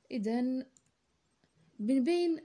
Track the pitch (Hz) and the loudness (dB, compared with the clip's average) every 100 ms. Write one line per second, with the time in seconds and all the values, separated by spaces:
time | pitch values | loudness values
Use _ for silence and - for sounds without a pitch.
0 | - 254 208 233 254 262 254 _ _ _ | -10 -6 -2 -2 -2 -4 -8 _ _ _
1 | _ _ _ _ _ _ _ - 208 269 | _ _ _ _ _ _ _ -6 0 2
2 | 254 349 349 320 | 2 2 2 -2